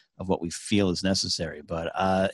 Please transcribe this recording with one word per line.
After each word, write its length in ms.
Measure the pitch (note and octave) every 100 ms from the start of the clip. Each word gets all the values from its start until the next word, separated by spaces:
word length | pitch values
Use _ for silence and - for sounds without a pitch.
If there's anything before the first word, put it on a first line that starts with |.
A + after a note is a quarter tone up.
| _ -
of 100 | F#2+
what 120 | F#2
we 80 | E2+
feel 400 | - - G#2 F#2+
is 120 | E2+
necessary. 560 | F#2+ G2 - - E2 D2
But, 320 | - E2+ E2
uh, 340 | - F#2+ F#2+ F#2+